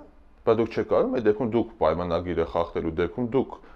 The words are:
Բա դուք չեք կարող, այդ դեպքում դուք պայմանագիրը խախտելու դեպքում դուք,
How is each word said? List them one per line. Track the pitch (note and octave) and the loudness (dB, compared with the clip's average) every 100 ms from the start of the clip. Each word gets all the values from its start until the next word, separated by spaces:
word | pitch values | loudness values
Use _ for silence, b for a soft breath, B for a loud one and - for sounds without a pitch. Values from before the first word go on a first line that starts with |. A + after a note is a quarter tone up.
| - - - - | -8 -20 -20 -4
Բա | - | 0
դուք | A2 A2+ | 2 2
չեք | - G#2+ | -2 0
կարող, | F#2+ A3 D3 | 2 2 2
այդ | G#2+ | 2
դեպքում | G#2 B2 | 2 2
դուք | A#2 - | 0 -2
պայմանագիրը | - D#2+ D#2+ F2 E2+ F2 E2+ D#2 | 0 0 2 0 -2 -2 -2 -2
խախտելու | F2 E2+ F2+ E2 | -2 -2 -4 -4
դեպքում | D#2+ E2+ - A#2+ | -2 -4 -4 -2
դուք, | C3 - - - | -2 -2 -6 -20